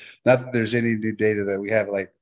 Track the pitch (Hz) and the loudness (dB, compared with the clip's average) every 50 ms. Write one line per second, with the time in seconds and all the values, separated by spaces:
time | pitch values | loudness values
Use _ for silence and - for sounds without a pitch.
0 | - - - _ - 123 127 123 127 127 123 120 113 104 120 120 117 117 113 107 | -20 -20 -16 _ 2 4 4 4 2 -2 -2 -2 0 0 0 0 0 0 -2 -2
1 | 107 110 107 104 107 107 107 104 101 98 98 98 101 101 110 110 101 101 101 98 | -2 -4 -4 0 0 0 2 0 -2 -2 -2 -4 -2 0 0 0 0 0 -2 -4
2 | 92 - _ _ | -4 -6 _ _